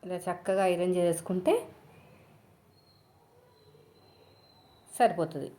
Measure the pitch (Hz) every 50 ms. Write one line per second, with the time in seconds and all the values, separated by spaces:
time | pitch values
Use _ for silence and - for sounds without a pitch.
0 | - 180 180 175 165 190 175 170 - - 190 190 196 185 180 170 180 180 180 180
1 | 175 175 165 165 - - 185 185 180 302 392 480 - - - - - - - -
2 | - - - - - - - - _ _ - _ _ _ _ _ _ _ _ -
3 | _ _ _ _ _ _ _ - _ - - _ - - - - 143 - _ -
4 | - - - - - - - - - - - - - - - - _ - - -
5 | 247 220 170 165 160 156 160 147 - - -